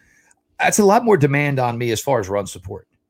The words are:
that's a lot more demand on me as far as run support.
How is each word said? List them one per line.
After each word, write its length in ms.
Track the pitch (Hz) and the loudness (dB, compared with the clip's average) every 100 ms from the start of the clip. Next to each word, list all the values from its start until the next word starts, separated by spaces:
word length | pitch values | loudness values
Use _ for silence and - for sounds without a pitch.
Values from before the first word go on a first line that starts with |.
| _ _ _ _ _ - | _ _ _ _ _ -4
that's 180 | - 214 | 0 2
a 80 | 202 | 4
lot 180 | 226 | 4
more 140 | 233 185 | 4 2
demand 420 | 143 143 147 135 | 4 2 0 0
on 160 | 123 120 | -2 -2
me 120 | 120 | -2
as 80 | 110 | -2
far 200 | 143 123 | 0 -2
as 100 | 95 | -2
run 160 | 101 95 | -6 -6
support. 420 | 90 101 101 - _ | -12 -16 -16 -16 _